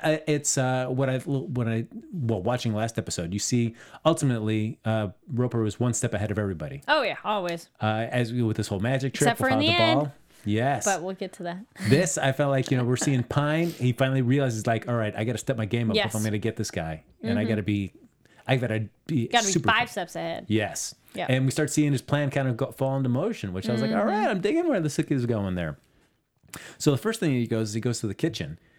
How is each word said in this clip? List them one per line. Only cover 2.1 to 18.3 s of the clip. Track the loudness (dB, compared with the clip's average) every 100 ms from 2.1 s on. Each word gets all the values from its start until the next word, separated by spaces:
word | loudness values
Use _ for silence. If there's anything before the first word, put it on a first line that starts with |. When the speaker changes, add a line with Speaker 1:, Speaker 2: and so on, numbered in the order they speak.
Speaker 1:
well, | -4 -2 0
watching | 0 0 0
last | -2 -2 -2
episode, | -4 -4 -4
you | -4
see | 0 0 0 -2 -14 -2
ultimately, | 0 2 2 0 0 0 -2 -4
uh, | -2 0 -2 -6 -6
Roper | -2 0 2
was | 0 0
one | 0
step | 0 -2
ahead | -2 -2
of | 0
everybody. | -2 -4 -8 -6 0
Speaker 2:
Oh | 2
yeah, | 2 -2
always. | -4 -2 -2 -6 -10 -4
Speaker 1:
Uh, | 0 0 0
as | 0 0
we, | 0
with | 0 0
this | -2
whole | 0
magic | 0 0 -2
trip, | 0 2
Speaker 2:
Except | 2
for |
Speaker 1:
with | 2
Speaker 2:
in | 2
Speaker 1:
how |
Speaker 2:
the | 4
Speaker 1:
the | 4
Speaker 2:
end. | 4 4
Speaker 1:
ball. | 0 -6 _ -10
Yes. | -2 0 2 0
Speaker 2:
But | 0 -2
we'll | -4
get | -8 -10
to | -8
that. | -10 -10 -12
<laughs> | -6 4
Speaker 1:
This, | 4 4 2
I | 0
felt | 2 2
like, | 2 2
you | 2
know, |
we're | 2 2
seeing | 2 0
Pine. | 0 0 2 2 0
He | 0 0
finally | 2 2 2
realizes, | 2 4 2 0 0
like, | 0 0
"All | -2
right, | -2 -2
I |
gotta | -2 -2
step | -2 -2
my |
game | 0 0 2
up | 2
Speaker 2:
Yes. | 0
Speaker 1:
if | 0
I'm |
gonna | 0 0
get | -2 -2
this | -4
guy, | -4 -4 -6 -12 _
and | -2 0
I |
Speaker 2:
Mm-hmm. | 0
Speaker 1:
gotta | 0
be, | 0 -2 -2 -8 -20 _ _